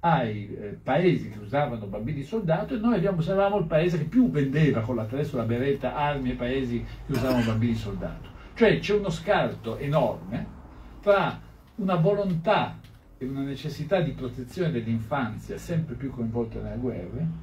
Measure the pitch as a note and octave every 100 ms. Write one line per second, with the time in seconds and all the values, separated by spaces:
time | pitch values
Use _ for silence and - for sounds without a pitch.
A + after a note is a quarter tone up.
0 | E3+ D#3 A#2 G#2+ G2 - G#2 - - C#3
1 | F#3 C3 - - - C#3+ D3 A2+ G2+ G#2
2 | A2+ C#3+ C#3 A3+ F3+ D#3+ G#3+ B3+ A3 A3
3 | F#3+ F3+ E3 F#3+ G3 G#3 F3 D#3+ F3 E3+
4 | C#3 A#3+ B3+ D3 C3+ D3 D3 A2+ A2 A#2
5 | A2 C3 D#3 C3 A2 A#2+ C3+ C#3 B2+ -
6 | - C#3 B2+ A#2 B2 C3+ B2 A#2 A2+ -
7 | - C3+ C3 B2+ A2+ A2 A#2+ A2+ G#2+ F#2+
8 | F2 D#2+ - - - - A3 E3 - G#3
9 | G3 D#3+ - G3+ A#2+ G#2+ A2 A2+ C#3+ D3+
10 | B2 - - A2+ - - - - - -
11 | G3+ G3+ E3 - - - - - F#3+ F3
12 | D#3+ G3+ G3 E3 A3 F#3 - - - -
13 | - - B2+ C3+ C#3 C#3 D3+ - D3 F#3+
14 | D3 B2 B2+ A#2 B2 - E3+ B2 A2 A2+
15 | - C#3+ A#2 G#2+ - G2+ - E3 - A#2+
16 | C3+ A#2 A2+ A2+ A2+ A2 G#2+ A2 B2 A2
17 | F#2 A#2 E3 E3